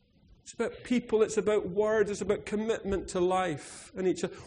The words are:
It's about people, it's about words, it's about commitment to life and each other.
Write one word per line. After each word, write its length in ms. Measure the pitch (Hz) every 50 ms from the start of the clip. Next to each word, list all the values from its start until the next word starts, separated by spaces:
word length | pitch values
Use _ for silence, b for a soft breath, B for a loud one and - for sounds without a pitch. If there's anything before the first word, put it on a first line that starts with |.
| _ _ _ _ _ - - _ -
It's 100 | - -
about 300 | - 226 - - - -
people, 400 | - 247 240 240 - 226 214 214
it's 140 | - -
about 300 | 208 185 214 214 202 - 180
words, 420 | 175 202 214 214 220 220 196 202
it's 100 | 202 -
about 240 | 202 190 202 - -
commitment 600 | - 214 208 220 226 220 - - 196 196 170 - -
to 100 | - 185
life 720 | 175 185 185 185 185 175 147 131 - - - - - - -
and 100 | 190 185
each 160 | 180 170 175 185
other. 120 | 175 B B B